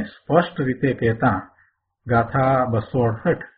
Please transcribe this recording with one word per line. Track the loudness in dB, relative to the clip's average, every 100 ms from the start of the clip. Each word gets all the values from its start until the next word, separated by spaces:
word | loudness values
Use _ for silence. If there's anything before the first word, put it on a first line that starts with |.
સ્પષ્ટ | 0 -8 0 2 2 -2
રીતે | -4 -2 -2
કહેતા | 0 -2 2 0 0 -6 _ _ _ _ _ -2
ગાથા | 0 0 0 2 2 0
બસો | -2 -2 0
અડસઠ | 0 0 -2 -2 -6